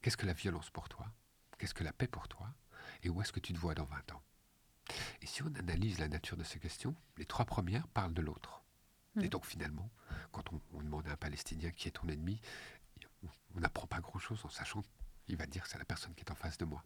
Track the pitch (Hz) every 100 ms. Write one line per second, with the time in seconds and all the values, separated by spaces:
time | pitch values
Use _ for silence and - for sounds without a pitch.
0 | - - 101 85 98 85 - - - -
1 | 107 - - _ _ - 101 - 80 -
2 | 127 - - - 101 139 - - - -
3 | 90 87 104 - - 85 85 78 71 71
4 | - - - - - - - - - -
5 | - - - - 147 143 87 85 107 87
6 | 78 80 - 85 85 - 87 - 127 156
7 | - - 78 - 117 - 87 101 165 -
8 | 95 82 78 76 - - - - - -
9 | - 220 190 80 - 82 73 76 98 -
10 | - - - - - 78 - - 76 76
11 | 78 73 78 73 - 82 82 - - -
12 | 85 76 80 107 - - - - - -
13 | - - 90 - _ 90 85 - - 85
14 | 82 92 - 104 78 - - 107 104 -
15 | - - - 85 71 90 - - - 80
16 | - 85 - 78 82 - 85 76